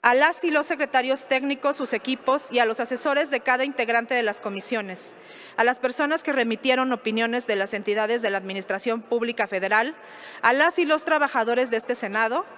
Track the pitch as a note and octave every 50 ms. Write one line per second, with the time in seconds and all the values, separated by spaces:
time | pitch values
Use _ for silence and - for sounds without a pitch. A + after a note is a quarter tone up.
0 | - A#3+ B3 C4 D4 D#4+ F4 - - E4+ D4+ D4+ D4+ D4+ F4 C#4 D4+ - - C4
1 | B3 C4 C4 C4+ - - C#4 C4 C4 C#4 C#4 C#4 - C#4 C#4 - C#4 A#3 - G#3+
2 | - - C4 B3+ - - C4 D4 - - - A#3+ A#3+ A3 A3 - A#3+ - C4 A#3+
3 | - D4+ C#4 C#4+ D#4+ C#4 C4+ A#3+ - - B3+ B3 C4 C#4+ C4+ - A#3+ A3 A#3 A#3
4 | A#3 A#3 C4 B3 A#3 G#3+ G#3 - - G#3+ G3 G3 - - B3 A3+ G3+ F#3+ F#3 F3+
5 | - - - - - - - - - - - - A#3 A#3+ B3+ B3+ - B3 B3+ -
6 | D4+ C#4+ D#4 E4 - - C#4+ C4 A#3 A3+ A3 A3 - C4 B3+ B3+ C4 C4 B3 -
7 | - A3 G#3+ A3 A3+ A3+ A#3 B3 A#3+ - G#3+ G3 G3 G3+ - G3+ G3+ G#3+ G3+ G#3+
8 | G#3+ G#3+ A#3 B3 A3+ G#3 G3 G3 F#3+ F#3+ F#3+ G3 F#3+ - G3 G3 - A#3+ A3+ A#3
9 | A3 - A#3 A#3+ A#3 A#3 A#3 - G#3+ G3 G3+ F#3+ F#3 G3 G#3 G#3+ A#3 C#4 D#4+ -
10 | - - - - - - - - - A3+ B3 C4+ D4+ E4+ F4 - F4 D4 D#4 D4+
11 | D#4 E4+ D#4+ D4+ D4 - - B3+ A3+ A3+ A#3+ A#3+ B3+ B3 A#3 A3 A3 - A#3 -
12 | - G3 G3+ G#3+ A3+ A3 A#3 E4+ G4 - -